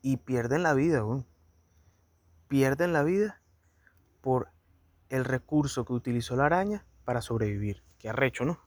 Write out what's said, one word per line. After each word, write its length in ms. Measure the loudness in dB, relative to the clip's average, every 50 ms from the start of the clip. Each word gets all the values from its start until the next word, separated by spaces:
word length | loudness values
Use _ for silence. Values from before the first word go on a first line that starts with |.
y 140 | 0 -2 -2
pierden 480 | -2 _ -2 -2 -2 0 0 0 2 2
la 100 | 2 4
vida, 300 | 4 4 2 2 0 0
weón. 200 | -2 -4 -6 -6 _ _ _ _ _ _ _ _ _ _ _ _ _ _ _ _ _ _ _ _ _ _ _ _ _
Pierden 460 | 0 2 2 2 2 0 0 2 2
la 80 | 2
vida 400 | 2 2 2 0 0 -2 -4 _ _ _ _ _ _ _ _ _ _ _ _ _ _ _ _ _
por 260 | -2 0 0 0 -2 -6 _ _ _ _ _ _ _ _ _ _ _ _
el 160 | -2 -2 0
recurso 580 | 0 -2 -4 -4 0 0 0 0 0 -2 -4 -4
que 80 | -4
utilizó 420 | -4 -4 -2 -2 -2 -2 -2 -2 0
la 120 | 2 2
araña 400 | 4 4 2 0 -2 -4 -8 -10 _ _ _ _
para 160 | -4 -4 -4
sobrevivir. 640 | -2 -4 -2 -2 -2 -2 -2 -4 -4 -6 -6 -8 _ _ _ _
Qué 100 | -10 -6
arrecho, 380 | -2 0 0 0 0 -2 -4
¿no? 120 | -4 -4 -6 _